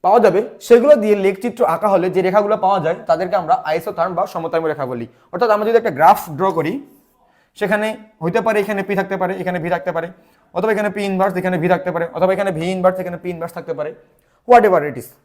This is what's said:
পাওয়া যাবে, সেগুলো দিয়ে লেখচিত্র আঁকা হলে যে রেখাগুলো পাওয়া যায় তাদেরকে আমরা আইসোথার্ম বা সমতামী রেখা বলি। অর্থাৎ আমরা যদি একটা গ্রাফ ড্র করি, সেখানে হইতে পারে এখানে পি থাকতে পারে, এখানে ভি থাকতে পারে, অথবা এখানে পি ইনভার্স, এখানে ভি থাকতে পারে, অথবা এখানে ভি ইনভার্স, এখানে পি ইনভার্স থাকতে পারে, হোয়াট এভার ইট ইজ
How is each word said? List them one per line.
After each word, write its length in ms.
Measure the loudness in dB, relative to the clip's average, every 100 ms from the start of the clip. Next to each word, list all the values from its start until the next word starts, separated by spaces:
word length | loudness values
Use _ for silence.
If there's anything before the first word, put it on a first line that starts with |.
পাওয়া 160 | 4 4 4
যাবে, 160 | 2 -4 -12 4
সেগুলো 260 | 6 8 4
দিয়ে 120 | 6 2 2
লেখচিত্র 360 | 0 -8 -2 0
আঁকা 160 | 0 2
হলে 140 | 2 2 0
যে 40 | 2
রেখাগুলো 280 | 2 2 0 0
পাওয়া 140 | 0 -2
যায় 120 | -4 -2
তাদেরকে 260 | -2 0 -4
আমরা 140 | 0 -2 0
আইসোথার্ম 420 | -6 -6 -4 -4 -2
বা 60 | -6
সমতামী 340 | -6 -4 -4 -4
রেখা 140 | -4 -6
বলি। 140 | -8 -10 _ _
অর্থাৎ 160 | -2 0 2
আমরা 100 | 2
যদি 80 | 2
একটা 120 | 0 4
গ্রাফ 220 | 6 6 0 -2
ড্র 80 | 0 0
করি, 160 | -2 -6 -10 _ _ _ _ _ _ -6
সেখানে 280 | -2 -2 -2 -6 -16 _
হইতে 160 | -2 -2 0
পারে 120 | -2
এখানে 180 | -2 -4 -2
পি 60 | -4
থাকতে 160 | -4 -4
পারে, 120 | -4 -4
এখানে 160 | -6 -6
ভি 60 | -4 -4
থাকতে 160 | -2 -6
পারে, 120 | -8 -14 _ _ _ -4
অথবা 140 | -2 0
এখানে 140 | -2 -4
পি 60 | -4
ইনভার্স, 240 | 0 -2 -2
এখানে 160 | -4 -2
ভি 40 | 0
থাকতে 160 | 0 -2 -6
পারে, 100 | -6 -2
অথবা 140 | 0 0
এখানে 160 | -2 -4
ভি 80 | -6 0
ইনভার্স, 220 | 0 0
এখানে 140 | -10 -10
পি 40 | -10 -10
ইনভার্স 180 | -10 -12
থাকতে 160 | -10 -8
পারে, 100 | -8 -10 _ _ _ _ 6
হোয়াট 160 | 6 6
এভার 140 | 2 0
ইট 80 | -8
ইজ 60 | -16 _